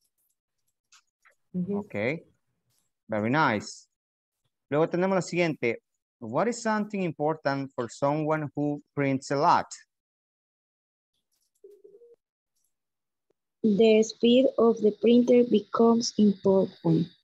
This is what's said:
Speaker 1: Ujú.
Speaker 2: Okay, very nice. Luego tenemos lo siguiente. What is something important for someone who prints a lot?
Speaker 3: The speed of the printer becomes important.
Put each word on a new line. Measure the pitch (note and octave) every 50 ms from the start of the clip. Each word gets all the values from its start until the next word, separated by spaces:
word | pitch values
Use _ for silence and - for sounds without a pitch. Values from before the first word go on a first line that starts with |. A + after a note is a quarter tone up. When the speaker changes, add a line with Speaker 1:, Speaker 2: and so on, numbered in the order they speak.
| _ _ _ _ _ _ _ _ _ _ _ _ _ _ _ _ _ _ _ _ _ _ _ _ _ _ _ _ _ _ -
Speaker 1:
Ujú. | F3+ F3 G2 G2+ G2+
Speaker 2:
Okay, | - - - G2+ G#2+ B2+ D#3 E3+ - _ _ _ _ _ _ _ _ _ _ _ _ _ _ _ _ -
very | G#2+ G#2+ G#2 A#2
nice. | C3 D#3 D#3 C3 A2 G2+ - - - - - _ _ _ _ _ _ _ _ _ _ _ _ _ _ _ _ _
Luego | C#3 D3 E3
tenemos | D#3+ - F3 F#3 F#3+ F#3+
lo | F#3
siguiente. | D#3+ - E3+ E3+ F3 E3 D3+ - - A#2 - - _ _ _ _ _ _ _ _
What | A#2+ G#2+ A#2+ D3+ F#3+
is | A#3+ A#3 A#3
something | - A3 G#3+ G#3+ G3+ G#3 - G3
important | F#3 E3+ C#3+ - D3 D#3 D#3+ D#3 _ C#3 C#3 C#3 C3+ C3 -
for | - A#2+ A2+
someone | - - C#3+ C#3 D3 D#3 D3+ D3+ D#3 D#3 D3+ C#3 -
who | D3 D3 D3 D3 D3 - _ _
prints | C#3+ C#3 C3+ C3+ C3 - -
a | D3
lot? | C#3 D#3 F3 D3 G#2 F2 - - - _ _ _ _ _ _ _ _ _ _ _ _ _ _ _ _ _ _ _ _ _ _ _ _ _ _ _ _ _ _ _ _ _ _ _ _ - G4+ G4+ G4+ G4+ G4+ G4+ A4 A#4 A#4 A#4 _ _ _ _ _ _ _ _ _ _ _ _ _ _ _ _ _ _ _ _ _ _ _ _ _ _ _ _ _ -
Speaker 3:
The | A3 G3+ F#3+ A3+ A3 A3 G#3+ A3
speed | - - _ - A#3+ A#3+ B3+ C4 - -
of | - A3+ A#3 A3 -
the | G#3 G#3 G#3 -
printer | - A3+ A#3+ B3 A#3+ B3 B3 B3 A#3+ B3
becomes | G#3+ G#3 - - - - A#3 A#3 A3+ A#3 A#3+ - -
important. | - G#3+ G#3 G3 - - G3 F#3+ F#3+ F#3 F#3 - _ - E3+ E3 D#3+ E3+ - _ _